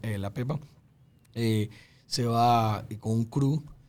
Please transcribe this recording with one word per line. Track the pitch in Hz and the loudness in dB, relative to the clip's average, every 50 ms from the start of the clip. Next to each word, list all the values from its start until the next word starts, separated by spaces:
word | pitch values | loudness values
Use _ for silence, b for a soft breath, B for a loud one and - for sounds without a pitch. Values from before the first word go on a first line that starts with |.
| - | -6
eh, | 113 104 98 | -6 -4 -4
la | 95 101 - | -4 -6 -6
pepa. | - 123 131 156 - - - - - _ _ _ _ _ _ _ _ _ _ - | -6 -6 -4 -6 -6 -8 -12 -20 -20 _ _ _ _ _ _ _ _ _ _ -6
Eh, | 117 117 113 110 107 104 104 - - - - _ _ _ | -2 0 2 2 2 0 -2 -6 -14 -20 -20 _ _ _
se | - - - 120 | -6 -4 -2 0
va | 117 117 117 120 120 120 117 113 110 104 101 - - | 0 2 4 4 6 6 4 4 2 0 -2 -4 -8
y | 110 | -12
con | 107 - 110 113 | -8 -4 0 0
un | 113 113 | 0 0
crew | 113 - 143 139 135 147 156 - - - - - | 0 0 0 2 2 2 0 -4 -8 -14 -20 -20